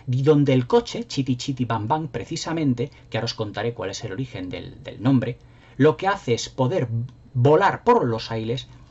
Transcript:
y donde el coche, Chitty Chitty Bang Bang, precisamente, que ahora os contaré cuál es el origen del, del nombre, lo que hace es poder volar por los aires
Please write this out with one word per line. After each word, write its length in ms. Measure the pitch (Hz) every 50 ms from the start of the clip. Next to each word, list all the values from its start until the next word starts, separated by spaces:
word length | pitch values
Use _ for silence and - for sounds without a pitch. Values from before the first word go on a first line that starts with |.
| - -
y 120 | 123 131
donde 300 | 135 156 151 147 143 143
el 140 | 131 131 123
coche, 400 | - 233 233 233 - - 208 233
Chitty 300 | - - 139 131 139 127
Chitty 280 | 123 - - 135 123 123
Bang 220 | 113 - 101 107
Bang, 220 | 110 156 156 165 139
precisamente, 840 | - - - - 160 160 - 175 160 165 156 139 123 120 - - - - - -
que 80 | -
ahora 100 | 110 113
os 80 | 113 -
contaré 380 | - 110 104 98 101 107 117
cuál 180 | 117 - 98 95
es 120 | 95 -
el 100 | - 101
origen 380 | 95 110 135 - - 95 92 92
del, 320 | 90 87 87 90 92 -
del 180 | - - - -
nombre, 380 | 101 131 139 120 - 120 123 - - - - - - - -
lo 200 | - 135 156 156
que 120 | - 185 190
hace 260 | 196 196 - - 117
es 140 | 110 - -
poder 400 | - - 131 131 185 175 131 113 113 117 120 - - - - - -
volar 500 | 123 120 143 156 180 202 180 - - -
por 200 | 233 240 226 151
los 280 | 123 113 113 - -
aires 340 | 113 113 110 113 120 123 - - - - - -